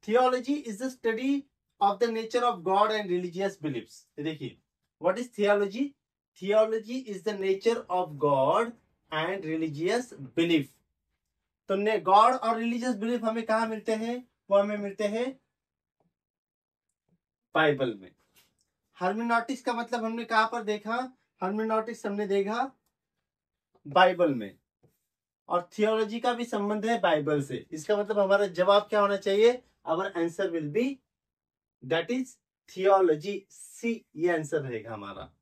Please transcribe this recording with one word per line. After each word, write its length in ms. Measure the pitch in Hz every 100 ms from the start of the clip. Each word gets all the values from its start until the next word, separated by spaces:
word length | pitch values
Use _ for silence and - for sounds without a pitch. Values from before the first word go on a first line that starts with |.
| -
Theology 540 | 226 254 254 254 294 240
is 120 | 202
the 80 | 262
study 520 | 254 233 220 262 277 - _ _ _
of 180 | 202 196
the 120 | 233
nature 340 | 226 226 247 240
of 100 | 175
God 320 | 170 190 214 214
and 100 | 202
religious 500 | 175 180 170 196 -
beliefs। 380 | 151 127 101 - _ -
ये 60 |
देखिए, 320 | 151 151 120 - _ _ _ _
what 180 | 165 196
is 100 | 247 -
theology? 480 | 202 202 202 208 285 _ _ _ _ _
Theology 640 | 185 214 220 220 208 254 247
is 100 | 190
the 160 | 214 196
nature 400 | 190 190 226 233 -
of 280 | 180 175 143
God 540 | 143 135 135 175 233 - _ _ _
and 320 | 156 165 196
religious 680 | 156 160 160 143 175 233 254 - 135
belief। 400 | - 170 160 139 _ _ _ _ _ _ _ _ _ _
तो 60 | 196
ने-, 240 | 208 220
गॉड 320 | 160 202 226
और 220 | 262 226 226
रिलीजियस 360 | 233 240 247 214
बिलीफ 280 | 220 240
हमें 200 | 220 226 220
कहाँ 200 | 220 226
मिलते 260 | 220 214
हैं? 220 | 220 226 247 254 _ _
वो 80 | 202
हमें 180 | 202 208
मिलते 260 | 202 196 208
हैं 200 | 220 254 269 _ _ _ _ _ _ _ _ _ _ _ _ _ _ _ _ _ _ _ _ _
बाइबल 400 | - 156 139 127
में। 160 | 104 95 _ _ _ _ _ _ _ _ _
hermeneutics 640 | 185 208 233 233 233 262
का 120 | -
मतलब 320 | 240 233 240
हमने 200 | 220 226
कहाँ 240 | 233 226 226
पर 100 | 240
देखा? 360 | 208 208 214 233 254 - _ _
hermeneutics 680 | 185 214 220 220 220 220 214
हमने 200 | 202 208
देखा 440 | 202 196 226 269 _ _ _ _ _ _ _ _ _ _ _ 147
बाइबल 480 | 147 185 175 170
में, 220 | 131 101 - _ _ _ _ _ _ _ _ -
और 200 | 175 175 -
थियोलॉजी 420 | 208 220 208 226
का 120 | 247
भी 100 | 240
संबंध 420 | 240 214 202 208 220
है 120 | 233
बाइबल 420 | 180 156 147 151
से। 220 | 135 123 -
इसका 240 | 156 - 208
मतलब 220 | 208 208
हमारा 280 | 190 196 202
जवाब 400 | 175 180 202 208
क्या 120 | 214
होना 160 | 202 196
चाहिए? 360 | 196 202 226 247 _ _ -
Our 220 | 160 160
answer 340 | 175 170 165 185
will 200 | 165 151
be, 140 | 165 254 277 _ _ _ _ _ _ _ _
that 280 | 123 160 165
is 240 | 247 262 - _ _ _
theology, 640 | - 190 196 180 151 180 202 -
सी, 540 | - - - 233 226 _ 151
ये 160 | 170
आंसर 300 | 170 151 160
रहेगा 300 | 135 117 107
हमारा। 360 | 110 98 92 98 _